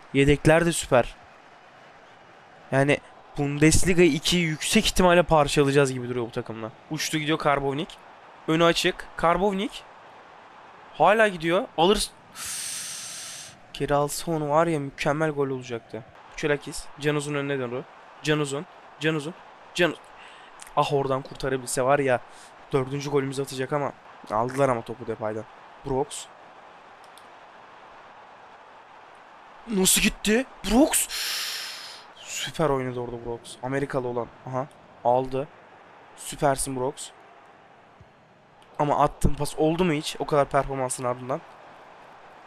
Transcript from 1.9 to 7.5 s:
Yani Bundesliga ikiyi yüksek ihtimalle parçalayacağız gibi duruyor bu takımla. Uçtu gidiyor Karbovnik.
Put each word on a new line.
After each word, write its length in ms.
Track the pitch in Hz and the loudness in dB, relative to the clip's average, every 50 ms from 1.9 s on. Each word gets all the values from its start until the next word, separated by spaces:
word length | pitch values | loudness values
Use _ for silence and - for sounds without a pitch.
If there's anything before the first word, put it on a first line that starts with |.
| - - - - - - - - - - - - - - - - | -20 -20 -20 -20 -20 -20 -20 -20 -20 -20 -20 -20 -20 -20 -10 -2
Yani 260 | - 135 139 147 143 - - - - - - - - 147 | 0 2 2 2 2 0 -2 -12 -20 -20 -20 -12 -6 -4
Bundesliga 640 | 143 143 143 147 156 160 - - - 240 180 170 | -4 -4 2 4 6 6 8 6 4 6 6 6
ikiyi 400 | 180 165 135 160 - - 175 180 | 6 6 4 2 0 0 2 2
yüksek 440 | 170 156 156 - - - - 220 - | 2 0 -2 -4 -4 0 2 2 2
ihtimalle 360 | - - - 185 175 170 175 | 2 2 4 6 6 6 6
parçalayacağız 680 | 160 - 165 151 143 139 - 151 139 139 139 147 143 131 | 6 6 6 4 4 4 4 2 4 4 6 4 4 4
gibi 160 | 131 123 123 120 | 0 -6 -6 -4
duruyor 180 | 127 123 117 | -4 -4 -4
bu 40 | 107 | -4
takımla. 400 | - 123 113 - 110 113 110 110 - - - - | -6 -8 -8 -8 -10 -10 -10 -10 -12 -14 -10 -8
Uçtu 280 | 156 147 - - 160 156 | -6 -6 -4 -4 -4 -2
gidiyor 200 | 151 147 156 - | 0 0 -2 2
Karbovnik. 500 | - 151 | 2 2